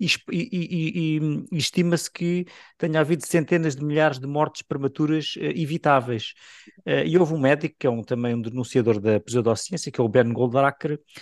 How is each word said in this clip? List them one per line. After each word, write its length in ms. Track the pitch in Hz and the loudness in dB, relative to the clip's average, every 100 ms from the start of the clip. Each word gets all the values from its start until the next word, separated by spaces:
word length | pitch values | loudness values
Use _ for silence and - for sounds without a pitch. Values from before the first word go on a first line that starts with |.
e 60 | 175 | -4
esp-, 220 | - - | -4 -4
e, 160 | 170 - | -4 -4
e, 680 | 180 165 175 160 175 160 156 | -4 -4 -2 -2 -2 -2 0
e, 260 | 151 147 - | -2 -4 -4
e 40 | 165 | -4
estima-se 540 | - - 175 165 - | -2 0 0 0 -2
que 340 | - 175 180 175 - - _ | -6 -2 -2 -4 -12 -20 _
tenha 220 | 170 156 | -2 2
havido 260 | 151 165 | 2 0
centenas 520 | - 170 - 175 160 135 | 0 0 2 2 0 -2
de 80 | |
milhares 340 | 147 147 156 131 | -2 2 2 0
de 80 | 139 | -4
mortes 360 | 147 151 - | -2 -2 -4
prematuras, 720 | - 143 135 139 151 156 143 - | -8 -4 -4 0 0 0 -4 -6
eh, 140 | 156 | -6
evitáveis. 800 | - 147 165 156 135 120 113 - - - - - - | -4 -4 -2 2 2 2 -4 -6 -16 -20 -20 -20 -12
Eh, 220 | - 143 156 | -2 -2 2
e 100 | 170 | 4
houve 180 | 160 | 4
um 40 | 160 | 2
médico, 380 | 135 147 160 - | 2 2 0 -2
que 80 | 135 | -2
é 40 | |
um, 120 | 117 | -2
também 320 | 107 123 120 | -2 -2 -2
um 80 | 120 | -2
denunciador 560 | 113 127 120 131 113 104 | -4 -6 -2 2 4 2
da 220 | 107 104 | 2 2
pseudociência, 720 | - 120 113 110 - 170 - | 2 0 2 0 -2 -8 -6
que 80 | - | -2
é 20 | |
o 60 | 117 | 2
Ben 240 | 127 117 | 4 4
Goldracker, 680 | 117 123 131 139 - 151 147 _ - | 2 0 2 2 0 -4 -6 _ -20